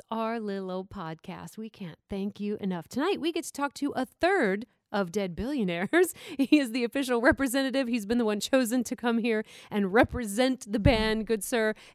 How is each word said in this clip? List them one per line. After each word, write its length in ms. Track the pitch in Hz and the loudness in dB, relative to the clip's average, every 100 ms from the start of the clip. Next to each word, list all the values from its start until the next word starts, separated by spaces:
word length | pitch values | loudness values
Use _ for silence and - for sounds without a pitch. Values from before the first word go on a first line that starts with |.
| - | -6
our 280 | 226 220 233 | -4 -4 -4
little 300 | 214 196 185 | -4 -6 -6
old 200 | 185 190 | -6 -8
podcast. 680 | 196 160 160 - 170 170 - | -10 -10 -10 -12 -14 -14 -12
We 120 | 220 | -14
can't 280 | - 175 - - | -12 -14 -14 -10
thank 320 | 196 202 - | -6 -6 -4
you 180 | 208 208 | -6 -4
enough. 280 | 196 180 - | -4 -4 -4
Tonight, 320 | 247 339 320 | -2 0 0
we 120 | 320 | -2
get 140 | 339 - | -4 -6
to 80 | |
talk 200 | - 285 - | -6 -6 -4
to 180 | 285 - | -4 -4
a 100 | 262 | -6
third 640 | - 339 392 214 202 247 _ _ | 0 2 4 2 0 -6 _ _
of 200 | 208 175 | -4 -2
Dead 240 | 202 190 165 | -2 -4 -4
Billionaires. 800 | 233 294 185 170 202 330 359 - | -4 -2 -2 -2 2 2 2 0
<laughs> 180 | - 302 | -6 -2
He 180 | 262 302 | 4 4
is 120 | 254 | 4
the 120 | 247 | -2
official 380 | 233 277 254 240 | -2 -2 0 4
representative. 680 | 262 254 269 269 269 262 240 | 4 4 2 0 2 0 0
He's 200 | 240 202 | 0 0
been 100 | 240 | 2
the 80 | 214 | 2
one 140 | 208 | 0
chosen 440 | - 262 226 254 - | 2 2 4 0 -2
to 100 | 254 | -2
come 240 | 240 233 | 0 0
here 240 | 233 214 - - - | 2 0 -4 -12 -4
and 240 | 208 196 | 0 2
represent 720 | 214 262 240 220 202 262 254 208 | 4 4 0 -4 2 2 0 -2
the 80 | 220 | 2
band, 480 | 233 220 220 220 208 | 4 4 2 0 0
good 160 | 220 | -2
sir. 320 | - 240 214 214 - | 0 0 0 -2 -8